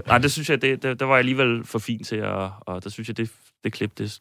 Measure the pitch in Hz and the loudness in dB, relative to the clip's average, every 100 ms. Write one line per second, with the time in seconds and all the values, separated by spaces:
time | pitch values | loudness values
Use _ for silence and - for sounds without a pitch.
0 | - 120 139 156 151 139 135 131 135 123 | 4 6 4 0 0 2 2 0 0 0
1 | 135 131 127 131 127 117 113 113 - 113 | 4 4 4 4 2 2 -2 -6 -4 -6
2 | 104 107 104 95 95 101 - 92 98 104 | -4 -6 -4 -4 -6 -8 -10 -10 -8 -10
3 | 113 113 117 - _ _ 120 - 107 - | -8 -6 -6 -8 _ _ -6 -4 -6 -6
4 | 104 - | -8 -8